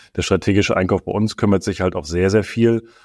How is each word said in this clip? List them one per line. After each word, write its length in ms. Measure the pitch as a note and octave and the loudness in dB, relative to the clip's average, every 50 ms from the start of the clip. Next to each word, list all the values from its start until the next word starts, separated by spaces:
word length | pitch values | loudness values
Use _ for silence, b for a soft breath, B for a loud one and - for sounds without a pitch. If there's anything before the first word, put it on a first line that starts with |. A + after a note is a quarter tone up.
| B B B | B B B
der 60 | - | -6
strategische 560 | F2+ - G2 F#2 - - G2+ G2+ G2 - A#2 - | -2 0 0 0 0 2 2 2 2 2 0 0
Einkauf 260 | F#2 F2+ G2+ F2+ - | 0 0 0 -2 -2
bei 80 | - | -4
uns 240 | - G2+ G#2+ A2 - | -4 -2 -2 -4 -2
kümmert 280 | - A#2 G#2 G2 F#2+ - | 0 0 2 2 2 0
sich 180 | G#2+ F#2 - | -2 -4 -2
halt 160 | F#2 F#2 E2+ F#2 | -2 -4 -4 -4
auch 80 | D#2 | -6
sehr, 240 | D2+ E2+ F2 F#2 F#2+ | -6 -2 0 0 2
sehr 160 | G2 A2 G2+ | 2 0 0
viel 420 | - - A#2 A#2 A#2 A#2 A2+ A2+ B B B B | -2 0 0 2 2 2 0 -2 B B B B